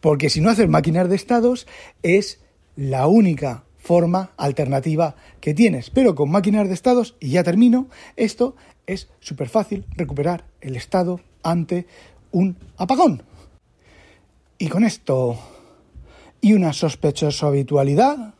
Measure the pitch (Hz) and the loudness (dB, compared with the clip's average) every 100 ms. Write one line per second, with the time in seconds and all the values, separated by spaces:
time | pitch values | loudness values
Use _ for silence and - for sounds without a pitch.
0 | 160 147 147 - 180 220 196 156 156 160 | 0 0 0 0 0 2 2 2 0 0
1 | 180 190 - 240 233 254 - - - _ | 0 -2 0 0 2 -2 -8 -20 -20 _
2 | - 190 196 - _ _ _ - 139 131 | 0 0 0 -14 _ _ _ -10 -6 -2
3 | 139 214 196 143 139 120 _ _ - 175 | 4 4 4 0 -6 -8 _ _ 0 2
4 | 170 175 190 - 143 135 139 135 147 156 | 2 -2 -4 -6 -4 -2 -2 -2 -2 -2
5 | 165 - - - - 151 226 139 - - | -2 -4 -20 -8 -6 2 2 2 -4 2
6 | 254 147 147 185 190 214 196 185 254 247 | 2 2 0 0 2 0 0 -2 0 0
7 | 226 _ 139 165 175 180 247 247 262 - | 0 _ -2 -2 0 4 4 4 -2 -14
8 | - - 220 - 247 - _ _ - 190 | -20 -4 -4 -2 -4 -4 _ _ -12 -12
9 | - _ - 139 135 220 202 202 - - | -12 _ -16 -10 -4 -4 -4 -8 -10 -8
10 | 156 139 147 175 - _ 135 123 - 185 | -8 -4 -4 -4 -10 _ -14 -12 -4 -2
11 | 180 180 _ _ 165 170 160 180 180 - | -2 -4 _ _ -4 -4 -2 -6 -8 -20
12 | - _ _ 180 190 180 - - 185 262 | -20 _ _ -2 -2 -2 -18 -10 -4 2
13 | 330 139 - - - _ _ _ _ _ | 2 0 -10 -20 -20 _ _ _ _ _
14 | _ _ _ _ _ _ 165 170 220 - | _ _ _ _ _ _ -4 0 0 -2
15 | - 131 123 117 - - _ _ _ - | -4 -2 -2 -6 -12 -20 _ _ _ -20
16 | - - - _ 208 214 170 143 160 - | -20 -20 -20 _ 4 4 2 0 -4 -2
17 | 156 143 151 139 147 139 131 143 139 143 | -4 -2 -4 -2 0 0 0 0 2 2
18 | 262 294 220 _ | 2 0 -10 _